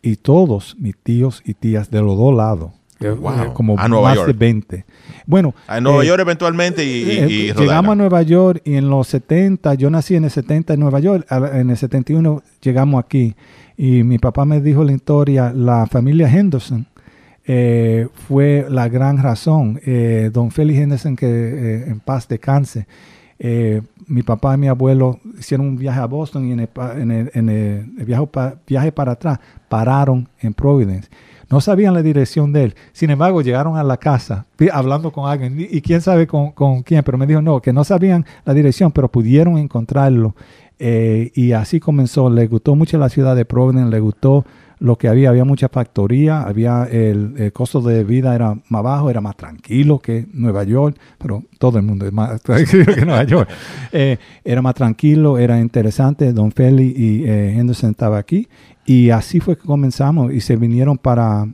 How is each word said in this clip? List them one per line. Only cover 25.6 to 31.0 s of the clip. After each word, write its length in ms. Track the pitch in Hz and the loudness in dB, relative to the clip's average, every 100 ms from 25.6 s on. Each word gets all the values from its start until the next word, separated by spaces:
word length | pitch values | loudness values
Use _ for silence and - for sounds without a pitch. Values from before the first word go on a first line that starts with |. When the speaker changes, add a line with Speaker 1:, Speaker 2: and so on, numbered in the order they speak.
| 139 | -4
Speaker 1:
un 80 | 127 | -4
viaje 220 | 135 131 | -6 -4
a 60 | 120 | -6
Boston 420 | 143 156 151 127 | -6 -8 -6 -6
y 40 | |
en 80 | 120 | -6
el 60 | 113 | -6
pa-, 300 | - 123 117 | -8 -10 -6
en 140 | 120 | -4
el, 200 | 113 117 | -4 -4
en 160 | 120 113 | -2 -2
el, 440 | 107 104 101 110 240 | 0 -2 -6 -10 -14
el 60 | 117 | -4
viaje 220 | 123 147 | -4 -2
pa-, 280 | - 131 135 _ | -4 -6 -8 _
viaje 260 | 135 156 | -2 -2
para 220 | 151 135 | -2 -6
atrás 260 | 120 170 135 _ - _ | -4 -4 -6 _ -20 _
pararon 640 | 113 113 135 139 127 123 _ | -2 0 0 2 0 -4 _
en 140 | 113 | -8
Providence. 560 | 104 139 143 101 95 | -2 0 2 0 -4